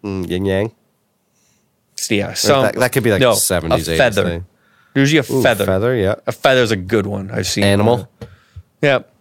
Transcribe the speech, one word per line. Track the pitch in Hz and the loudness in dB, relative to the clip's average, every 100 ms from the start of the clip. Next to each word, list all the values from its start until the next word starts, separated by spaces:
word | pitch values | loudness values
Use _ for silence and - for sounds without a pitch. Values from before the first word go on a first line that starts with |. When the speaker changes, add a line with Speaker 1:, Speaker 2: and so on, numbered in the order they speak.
| 107 | -8
Speaker 1:
Mm, | 95 87 | -8 -6
yin | 90 98 | -4 -2
yang. | 95 107 _ _ _ _ _ _ _ _ _ _ _ _ - - | -2 -4 _ _ _ _ _ _ _ _ _ _ _ _ -12 -4
Speaker 2:
Yeah, | 104 85 | -4 -4
Speaker 1:
Or | 87 | -4
Speaker 2:
some, | 104 139 | 0 2
Speaker 1:
that, | 113 - | 2 0
that | 123 | 0
could | 123 | 2
be, | 117 | 2
like, | 98 | 4
Speaker 2:
no, | 127 | 4
Speaker 1:
seventies, | 107 - 90 80 120 78 | 2 0 -2 0 -2 -2
Speaker 2:
a | |
Speaker 1:
eighties | 82 | 2
Speaker 2:
feather. | 117 101 | 2 2
Speaker 1:
thing. | 90 85 92 _ _ _ _ - | -2 -4 -10 _ _ _ _ 0
Speaker 2:
Usually | 139 156 | 2 2
a | 104 | 0
Speaker 1:
Ooh, | 131 | 2
Speaker 2:
feather. | 131 110 101 | 2 2 0
Speaker 1:
feather, | 95 113 127 | 0 0 0
yeah. | 95 107 - | 0 -2 -6
Speaker 2:
A | |
feather's | 110 147 131 117 | -2 2 4 2
a | 107 | 0
good | 90 113 101 | -2 -2 -2
one | 101 98 | -6 -8
I've | 113 95 | -8 -6
seen. | - | -2
Speaker 1:
Animal? | 101 101 107 120 - _ - - _ - - _ | 0 2 2 0 -4 _ -20 -20 _ -20 -20 _
Speaker 2:
Yep. | 147 131 - _ | 0 0 -2 _